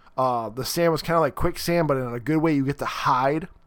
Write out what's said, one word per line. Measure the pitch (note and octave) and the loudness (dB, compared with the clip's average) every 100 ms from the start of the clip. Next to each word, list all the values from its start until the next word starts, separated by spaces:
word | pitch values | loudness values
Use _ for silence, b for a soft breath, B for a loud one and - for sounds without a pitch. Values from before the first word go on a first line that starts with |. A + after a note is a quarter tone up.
| b - | b -2
uh, | C3 A#2+ A2 | 0 0 -4
the | A2 | -6
sand | A#2+ E3+ E3+ | -4 0 2
was | D#3 | 2
kinda | - E3 | 0 2
like | D3 - | 2 0
quicksand, | F3 - - E3+ D#3 | -2 -2 -2 0 2
but | C3+ | 0
in | B2 | -2
a | A#2+ | -6
good | A#2 D#3 | 0 2
way. | D#3+ | 2
You | D3 C3+ | 2 0
get | C#3 | -2
to | |
hide | B2 - - B2+ C3+ D#3 F3 - | -6 -2 2 2 2 0 -6 -16